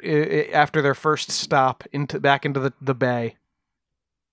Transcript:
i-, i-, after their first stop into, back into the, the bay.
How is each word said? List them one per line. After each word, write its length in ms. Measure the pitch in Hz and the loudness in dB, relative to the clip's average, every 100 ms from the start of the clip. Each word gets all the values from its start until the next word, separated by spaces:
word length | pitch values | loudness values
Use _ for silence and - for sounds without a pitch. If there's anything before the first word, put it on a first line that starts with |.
i-, 60 | - | 0
i-, 420 | 151 156 151 151 | 0 2 0 0
after 280 | 151 147 160 | 2 2 2
their 140 | 139 131 | 0 0
first 360 | 156 151 - | 0 -2 -2
stop 520 | - - 147 131 131 - | -6 0 2 2 0 -8
into, 260 | 143 143 151 | -6 -6 0
back 260 | 143 117 151 | 2 2 0
into 160 | 139 | -2
the, 120 | 131 - | -4 -4
the 160 | 139 123 | -4 0
bay. 400 | 127 123 113 - _ _ _ _ _ _ _ _ _ | 0 0 -4 -8 _ _ _ _ _ _ _ _ _